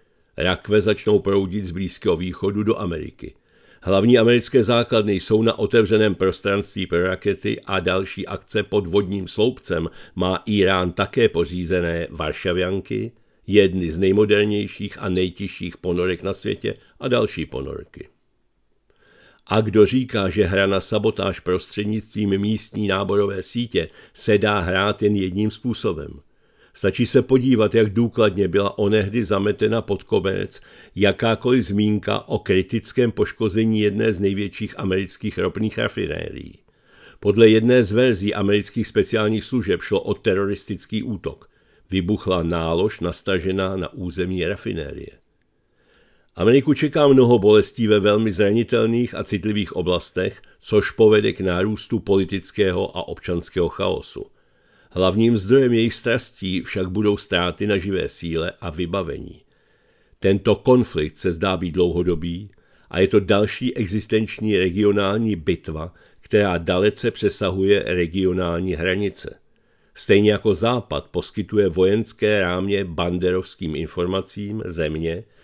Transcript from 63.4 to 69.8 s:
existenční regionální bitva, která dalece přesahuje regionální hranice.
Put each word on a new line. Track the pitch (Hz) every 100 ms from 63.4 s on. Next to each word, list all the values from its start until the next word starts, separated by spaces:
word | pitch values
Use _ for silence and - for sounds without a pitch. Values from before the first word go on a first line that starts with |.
| 107 - 127 -
existenční | 101 104 - 110 110 - 107 98
regionální | 92 90 101 101 98 107 113 95
bitva, | 78 85 - 78 82 - _ _
která | - 107 98 87
dalece | 85 90 104 - 120
přesahuje | - 104 - 98 92 98 101 -
regionální | 90 87 92 92 92 87 85 92
hranice. | 78 87 92 101 - - - _ _ _ _